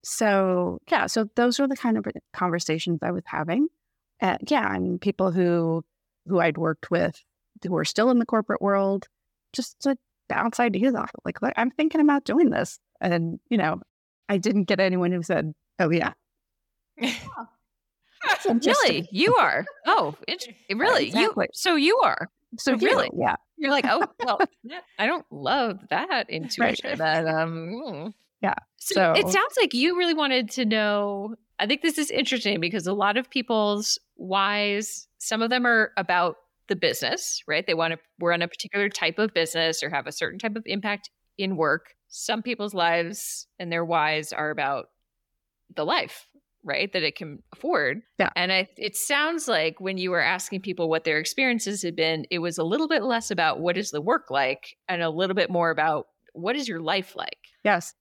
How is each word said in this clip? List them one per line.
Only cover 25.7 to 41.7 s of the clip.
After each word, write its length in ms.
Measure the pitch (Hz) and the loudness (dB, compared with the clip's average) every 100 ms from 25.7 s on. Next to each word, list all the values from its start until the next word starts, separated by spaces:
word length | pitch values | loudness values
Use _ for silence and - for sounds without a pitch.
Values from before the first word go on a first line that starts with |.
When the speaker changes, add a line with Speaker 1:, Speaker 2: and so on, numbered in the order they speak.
| 196 - | -4 -4
Speaker 3:
that 380 | 170 339 277 - | -4 -2 -4 -4
intuition." 680 | 160 196 - 233 - - 285 | -8 -6 0 0 0 -6 -2
Speaker 1:
Right. 0 | |
Speaker 3:
But, 280 | 160 160 160 | 0 2 0
um, 560 | 160 165 165 165 226 294 | 0 -2 -4 -8 -10 -10
mm. 280 | 156 175 - _ _ | -10 -12 -14 _ _
Speaker 1:
Yeah. 120 | 196 - _ _ | -4 -4 _ _
Speaker 3:
So 360 | - 381 175 | -2 2 4
it 120 | 165 - | 4 4
Speaker 1:
So 60 | |
Speaker 3:
sounds 220 | 392 494 523 | 2 2 2
like 140 | 381 | 0
you 240 | 240 302 359 | 2 0 2
really 180 | 349 | 0
wanted 360 | 311 285 254 220 | 2 2 0 0
to 120 | - 226 | -2 0
know. 680 | 220 214 208 202 202 208 226 _ - | 2 2 2 0 -4 -8 -12 _ -4
I 80 | 208 | -2
think 140 | 294 | 0
this 140 | 330 302 | 0 0
is 140 | 196 | -2
interesting 500 | - 269 254 208 196 | -2 -2 -2 0 0
because 260 | 170 202 170 | -2 -2 -2
a 60 | |
lot 240 | 202 202 214 | 0 2 0
of 140 | 254 | -2
people's 680 | 269 240 220 208 208 220 - _ _ | -6 0 2 2 0 -2 -4 _ _
whys, 880 | 185 190 196 208 208 202 214 - - _ | -4 0 2 0 0 -2 -4 -10 -16 _
some 220 | - 220 | -6 -2
of 80 | 226 | 0
them 160 | 247 247 | 2 4
are 260 | 226 214 - | 4 2 -2
about 400 | 180 180 175 - _ _ - | 0 2 2 -2 _ _ -6
the 80 | 185 | 0
business, 640 | 165 - 127 370 - - - | 0 0 -2 -4 -4 -8 -4
right? 200 | 151 190 | -4 -2
They 80 | |
wanna 240 | 165 165 165 _ _ | 0 0 -4 _ _
run 200 | 170 170 | 0 0
a 80 | 170 | -2
particular 400 | - - 202 202 | -6 -6 -2 -2
type 300 | - 165 160 | 0 -2 0
of 160 | 220 | -2
business 480 | 165 165 165 165 160 | 0 0 0 0 0
or 80 | 147 | -4
have 160 | 151 143 | -4 -6
a 60 | |
certain 260 | - 165 190 | -6 -6 -6
type 180 | 226 208 | -8 -8
of 60 | 220 | -6
impact 440 | 202 208 202 - _ _ - | -6 -4 -6 -10 _ _ -6
in 200 | 190 185 | -4 0
work. 380 | 156 | 2